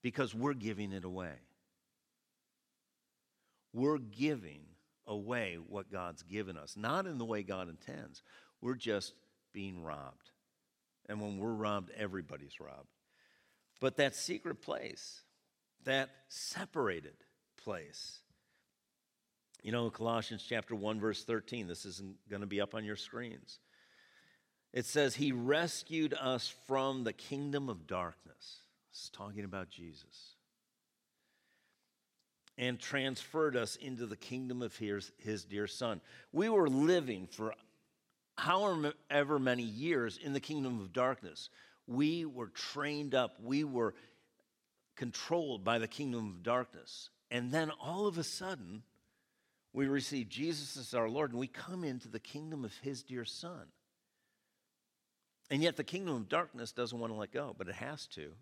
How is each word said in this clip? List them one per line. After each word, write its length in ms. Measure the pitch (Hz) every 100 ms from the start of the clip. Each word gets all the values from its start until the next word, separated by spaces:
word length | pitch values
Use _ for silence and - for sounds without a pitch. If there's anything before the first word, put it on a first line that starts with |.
Because 320 | - 113 123
we're 200 | 107 135
giving 380 | 135 107 101 104
it 120 | 95
away. 300 | 92 92 90 65 62 _ _ _ _ _ _ _ _ _ _ _ _ _ _ _ _ _ _ _ _ _ _
We're 260 | 113 135 151
giving 600 | 117 104 143 143 90 73 76 85 _ _ -
away 520 | 107 101 120 107 85 85
what 240 | 101 95
God's 320 | 95 90 78
given 340 | 87 98 95 85
us, 180 | 73 -
not 300 | 110 160 190
in 140 | 143
the 60 | 117
way 180 | 107
God 260 | 95 95 87
intends. 540 | 78 - 143 - 69 - - - _
We're 120 | 120 127
just 380 | 117 104 92 - _ _ _
being 300 | - 98 90
robbed. 480 | 80 73 67 65 - _ _ _ _ _ _ _ -
And 140 | 104
when 160 | 104 98
we're 160 | 107
robbed, 380 | 110 107 104 90 -
everybody's 640 | 104 95 76 71 71 -
robbed. 300 | 73 67 69 _ _ _ _ _ _ _ _ _
But 180 | 131 131
that 180 | 135 -
secret 460 | - 107 175 -
place, 600 | - - 127 - - - - _ _ _ _ _
that 260 | - 135 135 - _
separated 880 | - - - 190 - 120 85 73 - - _ _ -
place, 560 | - 95 73 - - - _ _ _ _ _ _ _ _ _ _ _ _ _ -
you 120 | 104
know, 160 | 120 117
Colossians 560 | - 113 117 107 110 -
chapter 260 | 117 104
one, 280 | 110 104 110
verse 240 | 107 101 -
thirteen, 420 | 113 104 120 95
this 180 | 85 98
isn't 300 | 87 98 98 -
gonna 180 | 101 101
be 140 | 101
up 120 | 101
on 120 | 110 107
your 100 | 104
screens. 640 | - 117 120 110 - - _ _ _ _ - - - _ _ _ _
It 140 | 123 120
says, 300 | 151 139 120
"He 180 | 139
rescued 800 | 127 120 147 170 - - 160 151
us 340 | 135 135 127 - - -
from 380 | 131 135 131
the 80 | 117
kingdom 560 | 101 - 139 143 143 135
of 180 | 98 78
darkness." 760 | 92 87 - - - - - - _ _
It's 200 | - -
talking 340 | - 101 104
about 260 | 101 95 92
Jesus. 680 | - 85 76 - - - - _ _ _ _ _ _ _ _ _ _ _ _ _ _ _ _ _ _ _ _ - -
"And 220 | 123 123
transferred 800 | - 139 135 131 - 156 156 123
us 180 | 110 -
into 300 | 139 127 120
the 100 | 107
kingdom 460 | - 127 131 123
of 160 | 120 -
his, 340 | 107 101 92 -
his 260 | 107 107
dear 240 | 90 98 104
Son." 320 | - 120 98 - - -
We 160 | - 214
were 220 | 214 160
living 580 | 131 151 180 135 104 92
for 260 | - 110 - - _ _ _ _ _ _ -
however 1040 | 147 185 208 170 147 151 _ 143 143 147
many 240 | 131 123
years 540 | 117 107 156 156 117 -
in 140 | 151
the 80 | 139
kingdom 400 | 135 156 135 120
of 140 | 92
darkness. 560 | 87 127 131 92 78 - - - - -
We 380 | 123 151 170
were 240 | 160 123 110
trained 680 | - - 143 147 147 147
up. 220 | 131 120 -
We 220 | 113 139 151
were 280 | 127 113 - - _ _ _ _ _ _ _ _ -
controlled 680 | 120 - - 170 156 117 92
by 140 | 117
the 80 | 110
kingdom 380 | - 143 120 107
of 140 | 90
darkness. 640 | 90 123 123 - 62 - - _ _
And 220 | 139 123
then 200 | 147 156
all 360 | 143 - 180 208
of 100 | 170
a 60 |
sudden, 600 | 160 - 185 180 92 104 - _ _ _ _ _ _ _ _
we 140 | 127 135
receive 420 | 139 131 143 110
Jesus 480 | 104 156 156 143 -
as 160 | 123
our 160 | 127 113
Lord, 220 | 127 147
and 80 | 120
we 80 | 131
come 360 | - - 185
into 240 | 165 127 117
the 120 | 110
kingdom 460 | - 143 156 156 120
of 80 | -
his 220 | 139 131
dear 220 | - 127 113
Son. 420 | - 170 170 92 _ _ _ _ _ _ _ _ _ _ _ _ _ _ _ _ _ _
And 100 | 139
yet 140 | 165 -
the 80 |
kingdom 320 | 151 180 190 135
of 140 | 104
darkness 420 | 143 170 117 117
doesn't 260 | - 120 120
want 140 | 113
to 60 | 110
let 140 | 101
go, 220 | 127 143 -
but 100 | 92
it 80 | 98
has 320 | 123 147 -
to. 240 | - 73 90